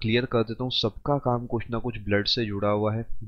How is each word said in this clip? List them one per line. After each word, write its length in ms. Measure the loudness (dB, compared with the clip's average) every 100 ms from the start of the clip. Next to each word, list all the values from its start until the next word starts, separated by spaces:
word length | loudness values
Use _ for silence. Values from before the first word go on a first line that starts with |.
क्लियर 240 | 2 2 2
कर 160 | 0
देता 200 | 0 -2
हूँ, 80 | -4
सबका 460 | 0 -2 -2 -2 0
काम 260 | 2 0 0
कुछ 220 | -4 -2
ना 100 | -4
कुछ 180 | -4 -6
ब्लड 280 | 0 2 2
से 180 | 0 0
जुड़ा 240 | 0 0
हुआ 240 | 2 2
है। 120 | 0 0 -2